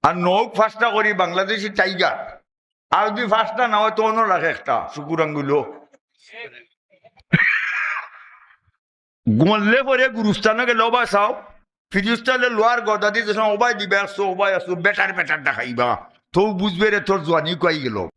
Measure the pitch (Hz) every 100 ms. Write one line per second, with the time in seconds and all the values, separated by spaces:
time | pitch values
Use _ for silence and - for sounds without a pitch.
0 | 143 180 175 190 233 185 214 - 233 208
1 | 214 196 175 175 190 214 208 196 190 185
2 | 170 - - - _ _ _ _ _ 165
3 | 214 208 233 220 214 220 247 214 220 220
4 | 220 220 220 180 160 139 - 117 - 147
5 | 143 160 156 151 139 143 123 - - _
6 | _ _ _ - 480 240 - _ _ _
7 | - _ _ - - - - - - -
8 | - - - - _ _ _ _ _ _
9 | _ _ - 107 160 214 202 240 262 262
10 | 262 220 214 202 214 220 247 233 226 240
11 | 233 202 208 262 - - _ _ _ 190
12 | 202 233 233 262 247 226 226 240 214 208
13 | 208 208 214 208 220 208 240 220 196 196
14 | 202 190 196 185 202 185 180 175 180 202
15 | 190 180 151 156 143 120 123 120 123 107
16 | - _ _ 165 214 185 202 175 214 208
17 | - 190 151 165 151 175 180 160 131 104
18 | 85